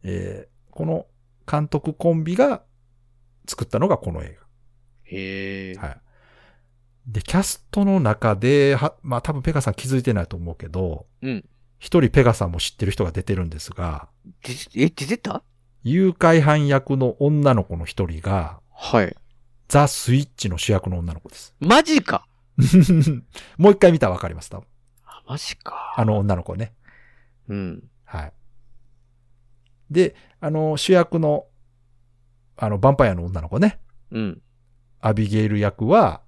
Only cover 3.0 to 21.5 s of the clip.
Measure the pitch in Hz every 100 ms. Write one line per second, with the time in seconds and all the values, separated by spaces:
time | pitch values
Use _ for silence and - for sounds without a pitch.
3 | _ _ _ _ - - - 110 180 160
4 | - 80 76 - _ _ _ _ _ _
5 | - 95 95 98 98 98 95 90 78 -
6 | _ _ _ _ _ _ _ _ _ _
7 | 127 104 - 175 196 - - - 196 190
8 | 123 107 113 98 123 143 139 139 151 -
9 | 139 123 - 147 127 151 123 101 127 131
10 | 123 107 87 90 85 82 - 90 92 78
11 | - _ 131 113 - _ _ _ - 175
12 | 127 143 120 110 92 85 - - 98 -
13 | 92 78 - 95 85 78 - - 87 73
14 | - _ - - - 127 - 104 151 -
15 | 139 233 - 208 _ _ _ _ 117 165
16 | 190 170 170 165 151 151 143 135 135 135
17 | 127 - 143 151 143 117 92 85 82 -
18 | 90 80 92 98 78 - _ - - 120
19 | 92 - - _ _ _ _ 143 147 -
20 | - 131 143 - 104 85 - 101 92 90
21 | 85 80 - - -